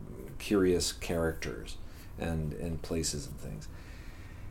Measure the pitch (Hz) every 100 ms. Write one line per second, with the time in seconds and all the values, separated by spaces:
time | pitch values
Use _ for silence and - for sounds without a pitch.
0 | - - - - - 104 92 87 - -
1 | - 85 82 - 76 55 53 - - -
2 | - - 82 80 78 - 85 78 - 82
3 | 78 73 67 - - - - - - -
4 | - - - - -